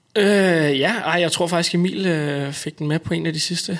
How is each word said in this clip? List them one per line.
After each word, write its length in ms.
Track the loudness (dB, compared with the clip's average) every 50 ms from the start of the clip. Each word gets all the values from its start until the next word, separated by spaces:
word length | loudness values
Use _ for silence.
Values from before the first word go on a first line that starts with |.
| _ _ -2
Øh, 640 | 2 2 4 4 4 4 4 4 4 4 2 2 2
ja. 140 | 2 2 0
Ej, 280 | 0 -2 0 0 2
jeg 100 | 2 0
tror 160 | 0 0 0 0
faktisk, 280 | 0 0 0 0 0
Emil, 300 | 0 0 0 0 -2 -2
øh, 480 | 0 0 0 -2 -2 -2 -4 -4 -6 -6
fik 260 | -8 -10 -10 -8 -6
den 80 | -4 -2
med 120 | -2 -2
på 140 | -2 -4 -4
en 120 | -2 -2
af 80 | -4 -4
de 60 | -4
sidste, 400 | -4 -4 -4 -4 -4 -4 -6 -4